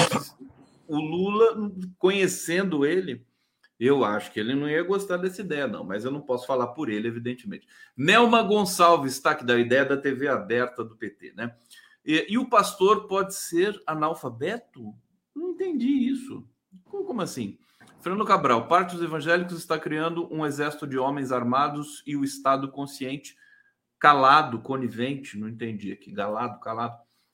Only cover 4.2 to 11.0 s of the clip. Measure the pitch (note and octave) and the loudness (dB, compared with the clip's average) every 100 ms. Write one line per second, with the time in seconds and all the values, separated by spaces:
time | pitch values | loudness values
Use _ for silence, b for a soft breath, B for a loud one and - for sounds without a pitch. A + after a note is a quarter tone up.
4.2 | - - A2 C3+ D3 D#3 F3 G3 G3 F3+ | -4 -6 -2 -2 0 0 0 -2 -2 -2
5.2 | F#3 F#3 G3 D3 C3+ F#2+ F2 G2+ A#2+ C#3+ | -4 -6 -6 -4 -4 -6 -6 -6 -6 -6
6.2 | C#3+ B2 - C3 A#2+ C3+ C#3+ G#2+ A#2 A#2 | -4 -4 -2 -2 -2 -4 -4 -4 -4 -6
7.2 | A#2+ B2 G2+ - - b b - D3 A3 | -8 -10 -12 -14 -16 b b -4 2 6
8.2 | A#3+ A#3 G3+ G#3 F#3+ - F3 E3+ C3+ B2+ | 6 4 4 2 2 6 6 6 4 -2
9.2 | D#3+ D3+ B2 A#2+ A#2+ B2+ C3+ C#3 C#3 B2+ | 0 0 4 4 6 4 4 2 0 -2
10.2 | C#3+ A#2+ G2 A#2 B2 - A2+ A2 | 0 -2 0 0 0 -4 -12 -10